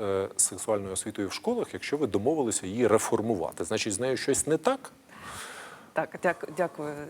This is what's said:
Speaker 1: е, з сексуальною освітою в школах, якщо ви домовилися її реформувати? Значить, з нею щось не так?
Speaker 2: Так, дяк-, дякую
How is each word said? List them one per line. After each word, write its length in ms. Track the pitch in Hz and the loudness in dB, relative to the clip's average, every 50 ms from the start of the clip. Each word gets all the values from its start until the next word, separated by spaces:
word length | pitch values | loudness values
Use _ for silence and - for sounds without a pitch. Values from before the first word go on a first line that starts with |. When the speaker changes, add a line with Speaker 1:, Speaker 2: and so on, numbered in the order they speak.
Speaker 1:
е, 260 | 110 98 98 95 98 - - | -2 2 2 2 0 0 2
з 80 | - - | 2 2
сексуальною 500 | - 101 90 - - 107 101 98 95 95 | 2 0 -4 0 0 2 2 0 -2 -6
освітою 340 | 90 - 107 - - 101 | -4 -6 -4 -4 -2 -2
в 60 | 92 - | -2 -4
школах, 340 | - - 214 247 233 156 - - | -2 -2 0 0 0 -2 -4 -6
якщо 240 | 92 - - 143 | -8 -2 -2 0
ви 100 | 147 151 | 0 0
домовилися 600 | 110 95 98 104 131 165 156 131 113 98 - - | 2 2 2 4 4 2 4 2 0 0 -2 -2
її 200 | 92 101 120 127 | -4 2 4 6
реформувати? 760 | 104 107 107 - - 120 110 107 117 113 87 80 - - - 90 | 6 6 6 6 4 2 2 2 2 0 0 0 -4 -4 -6 -4
Значить, 300 | - 110 107 - 117 101 | -2 0 -2 0 -2 -2
з 60 | 92 | -2
нею 180 | 123 131 127 | 0 0 0
щось 300 | 110 - - 131 - - | 0 2 2 2 2 2
не 100 | 143 156 | 2 0
так? 340 | 156 - 240 269 269 - - - - - - - - - - - - - - - - - - - - - - - | 4 4 2 2 2 -4 -16 -20 -20 -20 -20 -20 -16 -14 -12 -12 -12 -12 -12 -14 -14 -16 -16 -18 -20 -20 -4 -2
Speaker 2:
Так, 260 | 156 156 - - - - | -2 -2 -2 -6 0 0
дяк-, 260 | - - - - - 156 | 0 0 0 -6 -8 -2
дякую 360 | 160 175 160 - - 151 147 147 147 147 | -2 -2 -2 -2 -6 -8 -6 -6 -8 -10